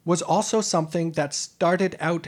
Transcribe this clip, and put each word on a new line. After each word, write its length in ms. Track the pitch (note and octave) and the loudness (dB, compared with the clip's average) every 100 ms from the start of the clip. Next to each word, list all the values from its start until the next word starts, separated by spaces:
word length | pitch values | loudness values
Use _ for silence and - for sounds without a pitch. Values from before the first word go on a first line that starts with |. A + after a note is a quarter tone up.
| - | -2
was 160 | E3+ | -2
also 400 | - E3+ - A3 | 2 0 2 0
something 500 | G#3 F3 D#3+ F3 E3 | 2 0 0 -2 -2
that 220 | D#3+ C#3+ | -2 -4
started 600 | - - _ E3+ F3+ F#3+ - | -4 -10 _ 2 2 0 -2
out 280 | D#3 E3+ | -2 -4